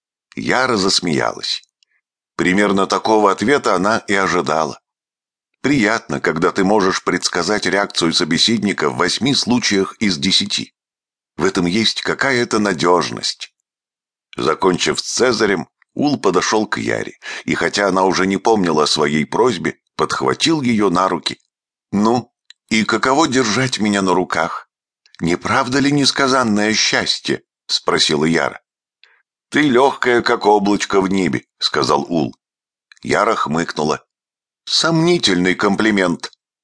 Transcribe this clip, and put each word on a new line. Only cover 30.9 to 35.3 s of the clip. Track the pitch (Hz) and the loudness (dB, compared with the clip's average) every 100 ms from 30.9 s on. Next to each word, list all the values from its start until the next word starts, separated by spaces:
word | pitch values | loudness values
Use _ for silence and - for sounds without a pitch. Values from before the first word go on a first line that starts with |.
| 98 | 0
в | 95 | 2
небе», | 98 87 62 - _ | 0 0 -2 -6 _
сказал | - - 67 73 69 | -4 -2 2 0 0
Ул. | 85 64 - _ _ _ _ _ - | -2 -2 -6 _ _ _ _ _ -14
Яра | 60 73 104 104 | -2 0 2 0
хмыкнула. | - 78 85 - 76 71 - _ _ _ _ _ - | -2 -2 -4 -2 -2 -4 -8 _ _ _ _ _ -4
«Сомнительный | - 156 165 165 175 - | -2 0 2 2 2 2